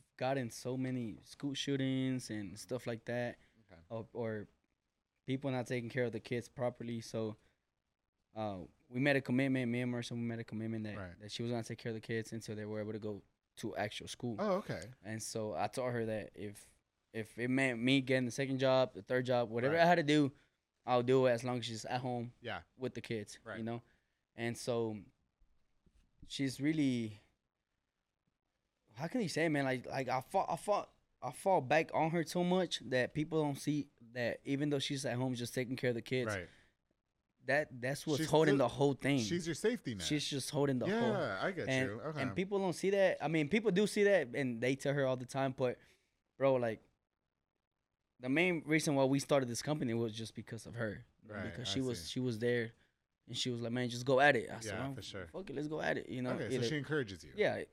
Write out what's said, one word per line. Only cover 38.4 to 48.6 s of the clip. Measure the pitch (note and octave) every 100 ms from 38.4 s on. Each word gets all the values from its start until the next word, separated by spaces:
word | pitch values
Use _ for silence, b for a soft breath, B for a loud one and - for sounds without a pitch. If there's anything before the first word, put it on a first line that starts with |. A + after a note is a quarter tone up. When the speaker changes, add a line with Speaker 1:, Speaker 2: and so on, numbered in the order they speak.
| D#3 C#3
Speaker 2:
still | A#2+
Speaker 1:
the |
whole | B2+ C#3+
thing. | C3+ C3 C#3
Speaker 2:
She's | G#2+ F3 E3
your | D3+
safety | G#3+ B3 - G#2+
net. | -
Speaker 1:
She's | D3+ -
just | C#3 -
holding | D3 C#3+ B2
the | F3+
whole | A3+ A#3
Speaker 2:
Yeah, | - B2+ F#2+
I | D3+
get | E3+ A#2+
Speaker 1:
and, | C3 C3
Speaker 2:
you. | A2
Okay. | C#3 D3+
Speaker 1:
and | C3 -
people | F#3+ G3+
don't | F#3+
see | D3+ F#3+
that. | G3 F#3 -
I | D3
mean, | D#3+ C#3+
people | A3+ G#3+
do | F3+ G#3
see | G#3
that, | G3+ F#3 B2
and | C3 C3 A2+
they | B2 C3+
tell | C#3+
her | C#3+ C3
all | B2+
the | B2+
time, | C#3 C3+ -
but, | B2+ - b b b b _ -
bro, | C3+ C3
like, | A#2 G#2+ _ _ _ _ _ _ _ _ _ _ _ _ _ _
the | B2+
main | D3 F3+ E3